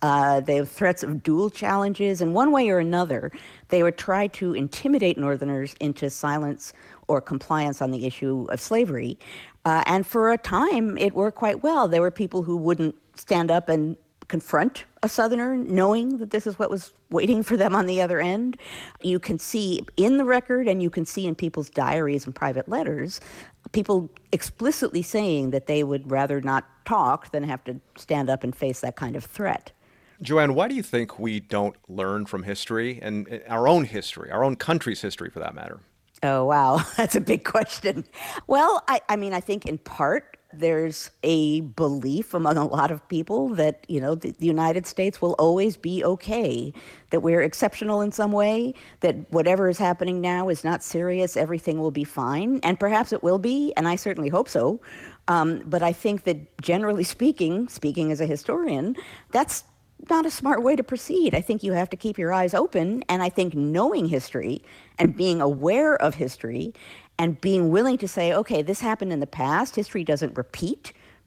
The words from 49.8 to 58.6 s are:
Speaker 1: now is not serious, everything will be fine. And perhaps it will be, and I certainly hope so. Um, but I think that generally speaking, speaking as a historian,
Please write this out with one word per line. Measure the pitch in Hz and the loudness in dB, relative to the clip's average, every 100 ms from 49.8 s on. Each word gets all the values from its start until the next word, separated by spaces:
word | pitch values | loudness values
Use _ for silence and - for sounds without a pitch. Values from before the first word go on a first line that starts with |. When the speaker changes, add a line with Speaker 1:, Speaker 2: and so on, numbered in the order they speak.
| 185 175 180 180 | 0 0 -2 0
Speaker 1:
now | 175 180 185 | 0 0 0
is | 160 | 0
not | 160 170 | -2 -2
serious, | - 170 175 185 180 - | -2 -2 0 0 0 0
everything | 156 170 170 156 | -2 -2 -2 -2
will | 156 | 0
be | 147 | -2
fine. | 143 - 127 143 220 269 | -4 -4 -2 0 0 0
And | 170 185 | 0 0
perhaps | 202 214 220 | 2 0 0
it | 214 | 0
will | 170 190 | 2 2
be, | 226 269 294 - | 0 0 0 0
and | 170 | 0
I | 175 | 0
certainly | 208 175 147 | -4 -4 0
hope | 175 - | 0 0
so. | - 127 226 - - - - - | 0 0 -2 -8 -20 -20 -8 0
Um, | 170 160 165 | 2 2 -2
but | - 170 | -4 0
I | 170 | 0
think | 175 220 202 | 0 -2 -2
that | 185 151 151 - | -2 -2 -6 -6
generally | 165 175 214 208 | 0 0 0 0
speaking, | 180 - 254 - 165 185 247 | -2 0 0 2 0 0 -4
speaking | - 147 156 156 | -4 -4 0 0
as | 147 | 0
a | 160 | -2
historian, | 147 - 339 | -2 -2 -2